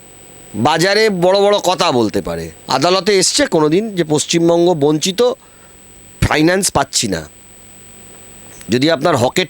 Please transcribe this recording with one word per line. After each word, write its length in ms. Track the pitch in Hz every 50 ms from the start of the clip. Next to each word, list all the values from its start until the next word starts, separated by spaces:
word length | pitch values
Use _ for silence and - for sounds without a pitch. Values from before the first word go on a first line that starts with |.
| - - - - - - - - - - -
বাজারে 500 | 104 117 147 160 165 165 196 202 214 220 220 196 175 170
বড় 140 | 180 190 202
বড় 160 | 196 202 202 196 - 175
কথা 160 | 185 170 185 170 139
বলতে 280 | 123 113 101 - 101 80
পারে। 220 | 85 85 85 82 82 - - - -
আদালতে 440 | 131 135 143 175 185 190 175 208 202 190
এসছে 220 | 170 - - - 285
কোনোদিন 380 | - - 160 151 151 156 190 220 226 202 175
যে 60 | 165
পশ্চিমবঙ্গ 640 | 151 151 143 - - - 170 170 170 170 170 170 175 185 156 139
বঞ্চিত, 360 | 151 156 156 - 190 180 180 240 247 - - - - - - - - - - - - - - - - - - -
ফাইন্যান্স 440 | - 120 147 156 165 180 196 190 -
পাচ্ছি 360 | - 147 139 - - - - 107 92
না? 80 | 80 78 76 - - - - - - - - - - - - - - - - - - - - - - - - - - - - 104
যদি 140 | 127 135 160
আপনার 240 | 165 135 147 180 160
হকের 320 | 120 120 131 - - - -